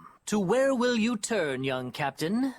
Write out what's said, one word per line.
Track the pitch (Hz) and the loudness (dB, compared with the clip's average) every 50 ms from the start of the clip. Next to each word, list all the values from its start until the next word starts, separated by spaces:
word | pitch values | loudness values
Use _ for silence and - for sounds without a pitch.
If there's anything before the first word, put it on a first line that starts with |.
| - - - _ _ | -20 -20 -20 _ _
To | - - 214 | -4 -2 0
where | 202 170 214 254 269 277 269 | 2 2 4 4 4 4 2
will | 240 240 247 247 | 2 2 2 2
you | 233 208 233 247 | 2 2 0 0
turn, | 214 - - 233 214 170 147 135 127 131 | -2 -4 -2 -2 -2 0 0 -2 -2 -2
young | 135 131 127 127 127 113 | -2 -2 -2 -4 -6 -6
captain, | - 151 139 135 - 151 160 202 233 262 269 247 | -4 -4 -4 -4 -2 -2 -2 0 0 0 -2 -2